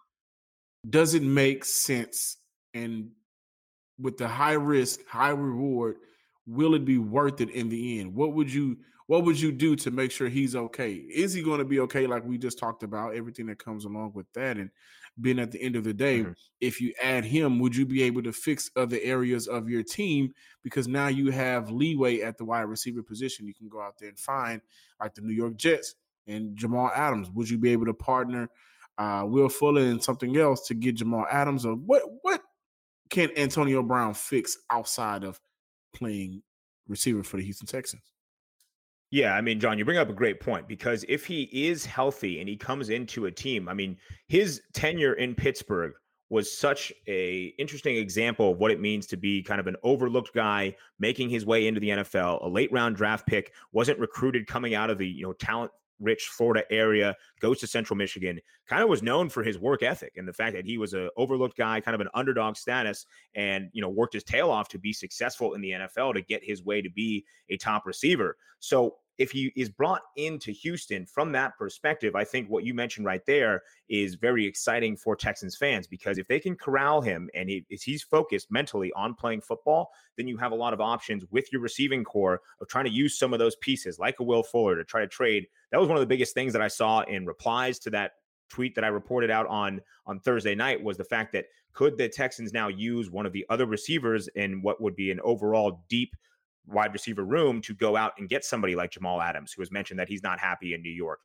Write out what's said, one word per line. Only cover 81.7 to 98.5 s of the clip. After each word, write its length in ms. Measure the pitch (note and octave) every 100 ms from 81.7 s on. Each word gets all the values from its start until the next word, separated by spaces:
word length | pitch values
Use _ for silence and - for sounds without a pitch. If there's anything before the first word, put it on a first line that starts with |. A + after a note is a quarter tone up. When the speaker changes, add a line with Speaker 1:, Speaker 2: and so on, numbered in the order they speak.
| - C#3+ C3
Speaker 2:
core 380 | G#2+ G#2 F#2+ F2+ _ -
of 60 | -
trying 200 | C3 C3
to 40 |
use 260 | A2+ C#3+ -
some 160 | C3
of 60 | A#2
those 160 | A#2 -
pieces, 440 | - C3 F#2 E2+
like 180 | A2 C3
a 60 |
Will 180 | A#2+ A#2
Fuller, 320 | A2+ A#2+ G#2
to 80 | E2+
try 200 | E2 A2+
to 40 | G2+
trade. 400 | - A#2+ G#2 F2+ _ -
That 80 | C#3
was 100 | E3+
one 80 | D#3
of 60 |
the 40 | B2
biggest 280 | B2+ A#2+
things 180 | B2+ C3
that 100 | A2
I 40 | G#2+
saw 360 | - A2 A2
in 220 | - G2
replies 540 | F2 - A#2 A#2+ B2+ B2
to 100 | A2+
that 240 | G#2 G2 _ _ _ _
tweet 260 | - B2+
that 80 | A2+
I 60 | A2
reported 420 | G#2 - B2+ A2+
out 160 | A2 A2
on, 340 | G#2 G2+ G2 - _ -
on 120 | G2
Thursday 380 | C3 A#2+ G#2+ G2+
night, 260 | C3+ A2+
was 140 | G#2 F#2
the 80 |
fact 280 | - A2+ A2
that 100 | F#2+ - _ _
could 240 | - C#3+ C#3+
the 120 | A#2
Texans 440 | - C3 - A2+
now 140 | A#2 G#2
use 460 | F#2+ A#2 A#2+ G2
one 140 | F#2 G#2
of 60 |
the 140 | F#2+ A2
other 180 | A#2 A2+
receivers 600 | G#2+ - D#3+ A#2+ A2 F#2
in 260 | G2 G2 F#2+
what 200 | G2 -
would 160 | G#2+ F#2
be 160 | F#2+
an 80 | F#2
overall 640 | G#2 A2+ G#2 A2 G#2 F2 -
deep 280 | A#2 B2+ - _ _ _ _ -
wide 280 | G#2 G#2+
receiver 320 | G2+ - G2+ F#2+
room 340 | D#3 D3 A#2
to 140 | A2
go 200 | G2+ A2
out 200 | G#2+ G#2+ -
and 100 | F#2+
get 160 | C3+
somebody 320 | -